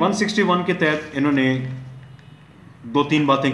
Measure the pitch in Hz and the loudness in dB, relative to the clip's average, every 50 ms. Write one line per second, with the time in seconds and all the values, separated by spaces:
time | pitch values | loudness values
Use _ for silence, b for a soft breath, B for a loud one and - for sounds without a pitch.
0 | 160 190 196 - 214 - - 214 196 180 175 180 175 185 175 170 170 156 151 151 | 2 0 0 0 -2 0 0 2 2 2 2 0 0 -2 0 0 0 0 0 0
1 | - - - 139 139 147 143 135 131 131 131 127 - - - - - - - - | -4 -6 -4 -2 0 2 2 2 2 2 0 0 -4 -6 -8 -10 -12 -14 -16 -18
2 | - - - - - - - - - - - - - - - - - 117 113 143 | -20 -20 -20 -20 -20 -20 -20 -20 -20 -20 -20 -20 -20 -20 -20 -18 -10 -2 0 0
3 | 147 147 156 151 151 139 135 135 131 131 | 0 2 2 2 2 2 2 2 2 0